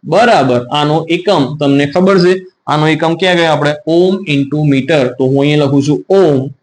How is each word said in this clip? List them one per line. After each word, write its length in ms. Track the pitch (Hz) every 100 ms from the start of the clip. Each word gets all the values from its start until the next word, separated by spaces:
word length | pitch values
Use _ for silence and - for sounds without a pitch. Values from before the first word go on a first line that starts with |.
| -
બરાબર 500 | 170 233 196 135 - 123 147
આનો 180 | 147 156 160 175
એકમ 280 | 180 180 131 151
તમને 260 | 143 139 143
ખબર 240 | 175 185 196
છે, 100 | 175 185 185 _ -
આનો 140 | 147 156
એકમ 200 | 156 160 165
ક્યાં 200 | 185 175
ગયો 120 | 165
આપણે? 200 | 147 147 151 - 165
ઓમ 200 | 185 190 185
into 240 | 143 139 151 151
મીટર. 340 | 135 123 127 123 -
તો 60 | 131
હું 100 | 139
અહીંયા 240 | 143 147 139
લખું 160 | 143 139
છું 120 | 143 - 190
ઓમ 200 | 175 139 135 -